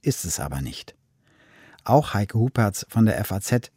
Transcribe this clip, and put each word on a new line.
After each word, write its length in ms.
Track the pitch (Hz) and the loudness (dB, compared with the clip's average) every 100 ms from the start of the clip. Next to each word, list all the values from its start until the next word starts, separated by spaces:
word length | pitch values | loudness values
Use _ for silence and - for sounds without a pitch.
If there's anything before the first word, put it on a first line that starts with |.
ist 240 | - - 87 | -4 -2 -2
es 120 | - | -6
aber 220 | 71 71 | -6 -6
nicht. 360 | 65 - - - _ _ _ _ _ - - - | -6 -10 -16 -20 _ _ _ _ _ -20 -20 -10
Auch 300 | - 127 151 | 2 4 4
Heike 240 | 101 101 113 | 0 0 0
Hupertz 480 | 120 - 107 98 - | 0 2 0 0 -4
von 180 | - 110 | 2 4
der 120 | - | 2
F 140 | 104 | -2
A 80 | 95 | -4
Z 320 | - 123 - | 0 -2 -2